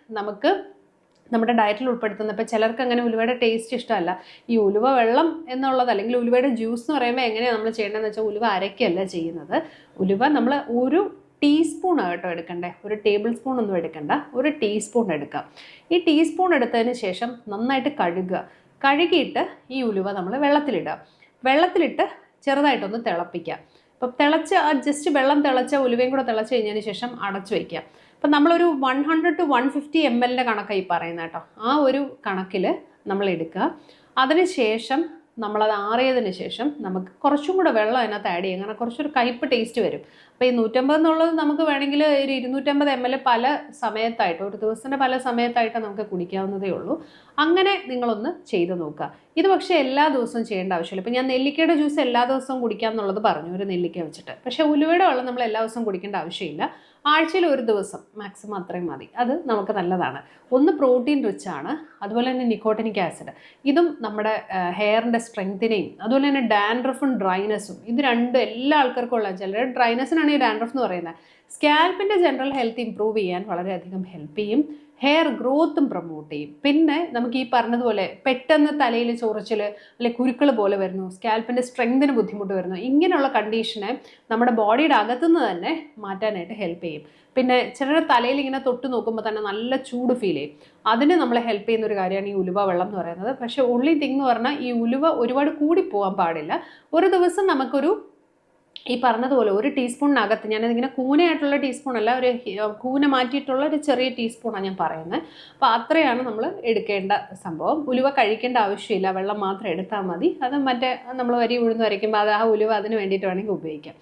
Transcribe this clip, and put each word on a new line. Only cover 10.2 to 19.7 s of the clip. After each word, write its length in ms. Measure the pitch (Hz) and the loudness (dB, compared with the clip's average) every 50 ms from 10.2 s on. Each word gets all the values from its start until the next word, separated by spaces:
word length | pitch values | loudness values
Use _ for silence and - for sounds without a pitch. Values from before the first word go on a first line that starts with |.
| 247 294 302 | 2 2 4
നമ്മൾ 180 | 262 233 240 285 285 - - 233 240 254 | 2 2 2 0 0 -2 -2 0 0 2
ഒരു 180 | 262 277 349 415 381 - - - _ _ _ - | 2 2 2 2 0 -4 -12 -20 _ _ _ 2
ടീസ്പൂൺ 560 | 294 294 311 330 311 - - - 370 359 277 202 | 4 4 4 4 2 0 -2 -2 0 0 2 0
ആകട്ടോ 240 | 180 175 175 175 185 170 | -2 -4 -4 -4 -6 -6
എടുക്കണ്ടേ, 360 | 170 165 - 175 175 175 175 - - - | -6 -8 -8 -8 -8 -8 -8 -10 -12 -8
ഒരു 120 | 202 214 208 - | -6 -6 0 2
ടേബിൾ 260 | 220 202 208 208 233 233 | 2 2 2 2 -2 -4
സ്പൂൺ 180 | 233 - 262 262 247 | -4 -4 -4 -2 -2
ഒന്നും 160 | 226 202 196 175 | -2 0 -2 -2
എടുക്കണ്ട, 320 | 165 160 156 156 147 147 220 294 147 - - 240 | -2 -4 -8 -8 -4 -2 -2 -2 -2 -4 -4 0
ഒരു 100 | 262 311 302 - 226 | 0 0 0 0 -2
ടീസ്പൂൺ 440 | 208 208 214 208 - - 240 233 190 160 | -2 -2 -4 -4 -2 -2 -2 0 0 -2
എടുക്കാം. 320 | 147 143 - - 143 - - - - - - - - _ _ 330 | -4 -4 -6 -8 -10 -10 -10 -16 -20 -20 -20 -20 -20 _ _ 0
ഈ 60 | 359 349 | 2 2
ടീസ്പൂൺ 440 | 349 302 294 330 311 - - 370 370 339 | 4 4 4 2 2 2 0 2 2 2
എടുത്തതിന് 400 | 277 240 233 240 233 226 240 247 - - | 2 2 0 0 0 0 0 -2 -2 -4
ശേഷം 260 | 190 185 - 240 240 247 - - 214 202 | -6 -4 -4 -6 -8 -8 -10 -12 -10 -6
നന്നായിട്ട് 380 | 202 233 247 269 269 - 294 285 - | -4 -2 -2 0 0 -2 -2 -2 -2
കഴുകുക. 420 | 202 175 175 185 185 180 185 165 - - - _ _ _ _ _ - | -2 -2 -2 -2 -4 -4 -4 -4 -6 -8 -16 _ _ _ _ _ 2
കഴുകിയിട്ട് 600 | 269 277 294 349 339 359 330 247 190 - 240 339 381 - - _ - | 2 4 4 2 2 2 2 2 0 0 -2 -2 -4 -6 -12 _ -10